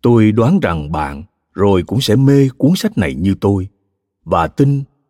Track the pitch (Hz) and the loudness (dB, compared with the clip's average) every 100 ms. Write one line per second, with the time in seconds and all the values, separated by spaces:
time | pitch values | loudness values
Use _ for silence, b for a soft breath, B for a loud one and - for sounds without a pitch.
0 | 120 117 107 107 117 190 101 82 73 80 | 4 4 4 2 2 2 0 -4 -6 -6
1 | 73 73 90 _ _ - 101 92 82 110 | -6 -10 -16 _ _ -2 0 0 -2 -6
2 | - 110 139 139 135 - 139 185 214 233 | -2 2 4 4 2 0 -2 0 -2 -4
3 | 165 127 95 98 101 98 95 _ _ _ | -4 -2 -4 -2 -2 -2 -6 _ _ _
4 | _ _ - 180 160 - 139 139 139 _ | _ _ -4 -2 -2 0 0 0 -6 _
5 | _ | _